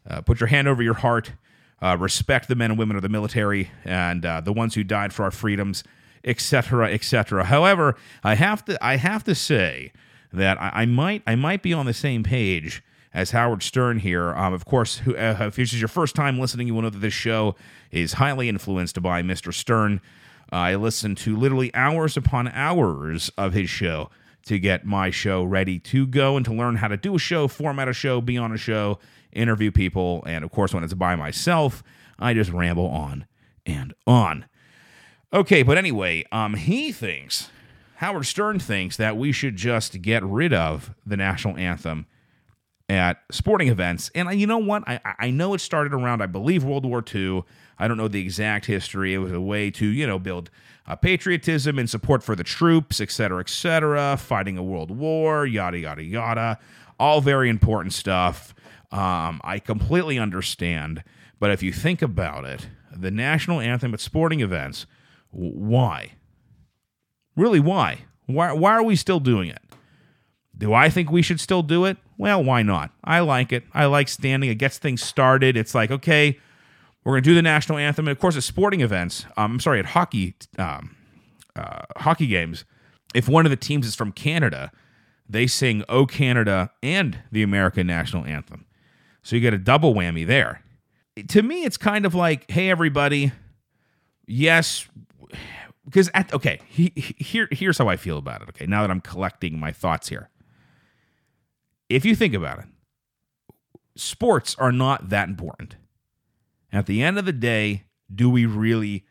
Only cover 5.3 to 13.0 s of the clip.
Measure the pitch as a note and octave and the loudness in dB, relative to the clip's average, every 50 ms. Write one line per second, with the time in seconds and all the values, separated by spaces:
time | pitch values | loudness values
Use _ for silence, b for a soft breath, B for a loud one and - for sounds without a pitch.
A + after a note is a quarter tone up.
5.3 | - - - G#2+ G2+ G2+ G2+ G2 F#2+ - - b b b b b b b b B2 | -4 -2 -2 -2 0 0 -2 -2 -4 -6 -10 b b b b b b b b -4
6.3 | B2+ - - - - C3 A#2+ - B2 B2 A2+ G#2 F2 A2 - - - A#2 G2+ - | -4 -2 -2 0 2 2 2 2 2 2 2 2 0 -2 -2 0 2 2 2 2
7.3 | G#2 F#2+ F#2 F#2 C#3 C#3+ E3 F#3+ G3+ F3 D#3+ C#3+ A#2 B B B B B B G2+ | 2 0 2 4 4 4 4 4 4 4 2 2 0 B B B B B B 2
8.3 | G#2+ G#2 E3 G3 G#3+ G#3 - - F#3 - - A#2+ C3+ C3+ A#2+ F3+ G#3 A3 - - | 2 4 4 2 2 -2 -4 -6 -6 -2 -2 0 0 0 0 -2 -2 -2 0 -2
9.3 | F#3 - - - D3+ A2+ F#2 E2 B1+ B1+ C2 - _ b b b b b b b | -2 0 0 0 2 2 2 0 -2 -6 -12 -14 _ b b b b b b b
10.3 | - F2+ F#2+ F#2+ F#2+ - E2+ F#2+ - G#2 A2+ A#2 A#2+ B2 D3+ F3+ G#3 G#3 - - | -4 0 2 2 2 0 -2 -4 -2 0 2 2 2 2 2 0 -2 -4 -2 -2
11.3 | A2+ A#2+ C3+ D#3 F#3+ F#3+ - F3 E3+ D#3+ C#3 B2 A2+ - - D3 B2+ A2+ G#2+ G2 | 0 0 0 0 -2 -2 -2 -2 -2 -2 -2 -2 -4 -2 -2 -2 -2 -2 -2 0
12.3 | C3 B2+ A2+ F#2+ F#2 E2 D2+ D#2+ - - b b b b | 0 0 0 0 0 -2 -4 -8 -12 -14 b b b b